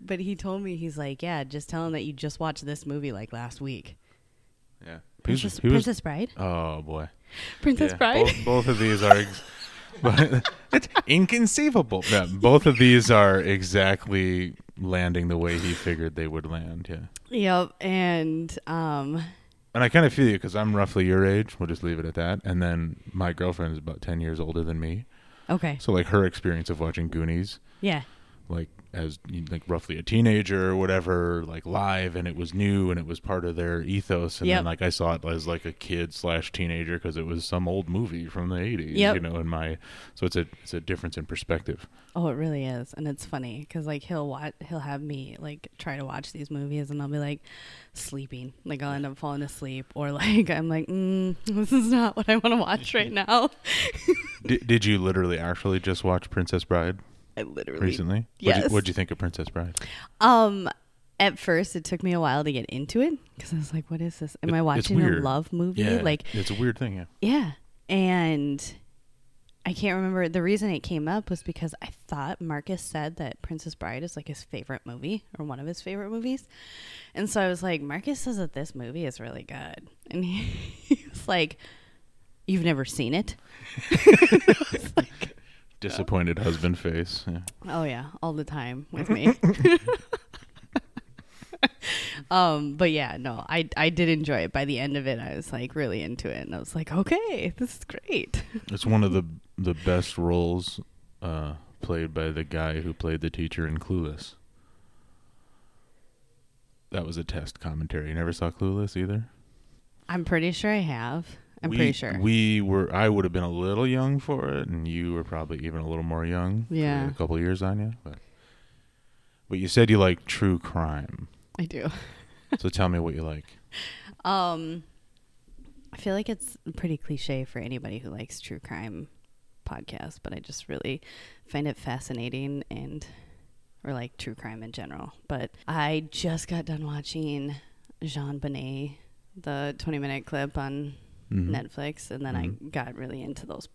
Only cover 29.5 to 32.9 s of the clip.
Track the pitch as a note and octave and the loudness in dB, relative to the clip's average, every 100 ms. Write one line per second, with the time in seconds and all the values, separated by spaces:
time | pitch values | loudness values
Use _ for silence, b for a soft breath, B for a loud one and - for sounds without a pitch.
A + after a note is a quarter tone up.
29.5 | E2+ - E2+ - D#2+ E2+ A2 A#2 G#2+ F#2+ | -6 -2 -4 -4 -8 0 4 6 6 4
30.5 | F#2+ F#2 F#2 F#2+ F#2+ F2 F2+ F2 E2+ D#2+ | 2 2 2 4 2 2 2 2 0 -4
31.5 | E2 E2+ F2 G2 F#2+ F#2 E2+ F2 E2 E2+ | -8 -4 -2 0 0 -2 -4 -4 -4 -4
32.5 | F#2 G2+ G2+ F#2 | 0 4 4 4